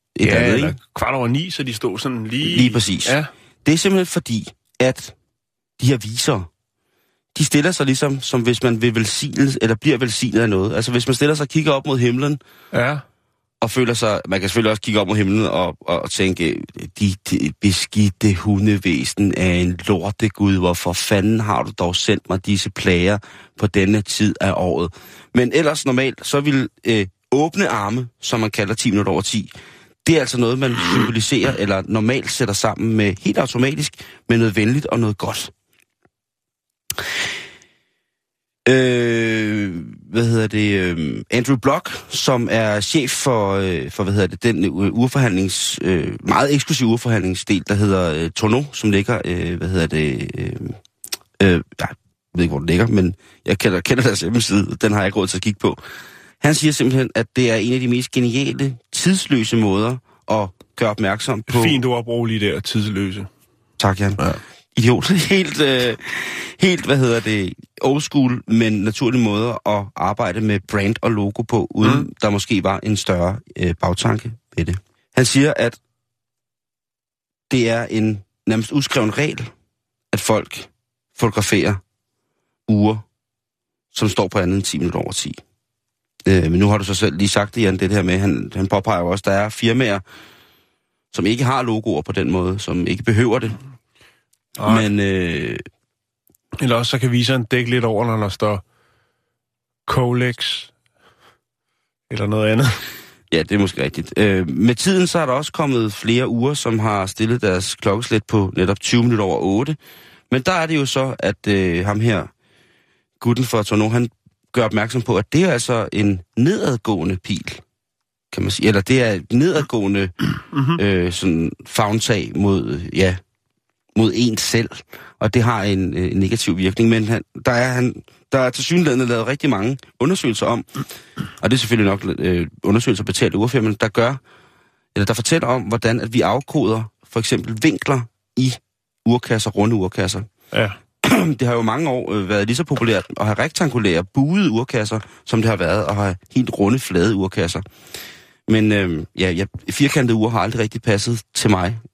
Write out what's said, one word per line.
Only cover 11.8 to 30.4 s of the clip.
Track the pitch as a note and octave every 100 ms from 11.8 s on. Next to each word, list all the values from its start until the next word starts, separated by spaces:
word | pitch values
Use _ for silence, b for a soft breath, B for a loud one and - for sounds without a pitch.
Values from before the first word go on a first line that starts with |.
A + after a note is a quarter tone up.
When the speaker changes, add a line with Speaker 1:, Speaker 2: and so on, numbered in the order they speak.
| D3
Speaker 1:
mod | C3+
himlen, | B2 B2 C#3+ D3 B B B
Speaker 2:
Ja. | - B2 D3 - _ _ _ _ -
Speaker 1:
og | A2+
føler | B2+ A#2+
sig, | A#2+ A2+ G2+ -
man | F#2+
kan | F#2
selvfølgelig | A#2 G#2+
også | G#2+
kigge | - G#2
op | F#2
mod | G#2+
himlen | F#2+ G#2 G2
og, | F2 F2+ -
og | - F2 -
tænke, | - F#2+ F2 E2 G1+ - - D#2 -
"De, | G2+ F#2+ -
de | - - -
beskidte | G2+ F#2 - G#2+ G2+ - G#2+
hundevæsen | F2+ G#2 G2 G#2+ G2+ F2+ D2 B1+ - G2+
af | - F2+
en | F2 F2+ F2 -
lortegud, | F#2+ F#2+ - G#2+ - G2+ F#2+
hvorfor | F2+ F2 F2+
fanden | F2 - G2+ G2+ A2
har | G#2+ C#2+
du | - G#2
dog | F2 F2
sendt | - G2+ -
mig | F#2+ -
disse | G2+ -
plager | - - F2 F2+ G#2 B B B -
på | G#2
denne | G2+ F#2+ G#2+
tid | G2+ - G#2 -
af | F#2+ -
året?" | F2+ C2+ F2 B B B B
Men | B2 B2
ellers | D3+ D3+ D#3 C#3
normalt, | B2+ C3+ - -
så | C#3+
vil, | D3 C3+ B2 _ -
øh, | A2 F#2+ _ -
åbne | C3+ D#3+ F#3+ G3
arme, | G#2+ G2+ A#2+ B2 _
som | - A2+
man | A2
kalder | - G2
ti | A2 A#2+
minutter | - -
over | E2+
ti, | G2+ A2 - B B B B B -
det | D#3+
er |
altså | B2+
noget, | B2